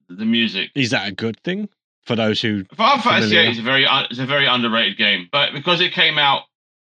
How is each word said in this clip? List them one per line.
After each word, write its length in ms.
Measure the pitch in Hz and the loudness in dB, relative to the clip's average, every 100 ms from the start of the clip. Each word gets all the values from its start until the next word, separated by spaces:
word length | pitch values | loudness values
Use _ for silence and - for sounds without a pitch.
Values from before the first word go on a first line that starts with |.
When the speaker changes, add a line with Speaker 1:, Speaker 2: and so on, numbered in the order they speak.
| - | -18
Speaker 1:
the, 60 | 90 | -6
the 100 | 110 | 0
music. 460 | 117 113 92 - | 0 0 -2 -6
Speaker 2:
Is 160 | 143 120 | -2 -2
that 160 | 123 98 | -2 -4
a 40 | |
good 280 | 98 113 107 | -4 -6 -6
thing 280 | - 190 214 _ _ _ - | -6 -6 -8 _ _ _ -4
for 100 | 113 | 0
those 260 | 110 104 | 0 0
who 220 | 117 104 95 - | 0 -2 -4 0
Speaker 1:
Final 220 | 226 277 | 2 2
Speaker 2:
are 40 | |
Speaker 1:
Fantasy 280 | 226 170 107 | 2 2 2
Speaker 2:
familiar? 200 | 107 117 | 2 2
Speaker 1:
eight 20 | |
is 80 | 117 | 0
a 40 | |
very 220 | 113 135 135 | 0 2 2
un-, 220 | 135 - | 0 -2
is 100 | 120 | -6
a 60 | 131 | -2
very 200 | 143 135 | 0 2
underrated 500 | 123 117 113 101 98 | 2 0 0 0 0
game, 320 | 107 98 90 | 0 0 -2
but 220 | 143 143 | -2 -2
because 260 | 135 156 170 | -2 -2 0
it 120 | 175 | 0
came 240 | 180 160 151 | 0 0 2
out 260 | 143 135 - _ _ _ | 2 0 -4 _ _ _